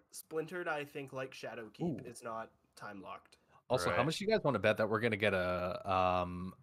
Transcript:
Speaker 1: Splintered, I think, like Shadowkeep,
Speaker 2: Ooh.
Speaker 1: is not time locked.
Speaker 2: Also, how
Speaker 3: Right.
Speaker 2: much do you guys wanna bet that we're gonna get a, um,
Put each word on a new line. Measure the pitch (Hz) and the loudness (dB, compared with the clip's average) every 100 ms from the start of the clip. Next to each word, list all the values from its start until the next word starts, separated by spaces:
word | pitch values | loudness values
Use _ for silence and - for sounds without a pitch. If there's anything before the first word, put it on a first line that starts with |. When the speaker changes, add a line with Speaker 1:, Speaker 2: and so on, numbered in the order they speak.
| _ | _
Speaker 1:
Splintered, | - - 160 156 180 170 | -18 -8 -6 -4 -4 -4
I | 151 143 | -4 -4
think, | 147 135 | -8 -8
like | 131 131 | -8 -8
Shadowkeep, | - 117 117 110 - | -8 -10 -10 -10 -4
Speaker 2:
Ooh. | 175 160 120 | -4 -2 -6
Speaker 1:
is | 113 | -10
not | 120 113 110 _ _ - | -8 -6 -8 _ _ -16
time | 107 101 | -12 -12
locked. | 90 95 - - _ - - | -12 -14 -16 -20 _ -20 -2
Speaker 2:
Also, | 127 - | 0 2
how | 87 | 2
Speaker 3:
Right. | 135 | 2
Speaker 2:
much | 160 | 0
do | 202 | 0
you | |
guys | 220 151 | 2 2
wanna | 113 | 4
bet | 107 107 | 4 4
that | 110 | 4
we're | 107 | 2
gonna | 117 104 | 2 2
get | 107 | 4
a, | 95 90 90 90 90 98 | 4 2 0 -2 -4 0
um, | 92 92 90 90 90 92 - | 4 4 4 2 -2 -8 -10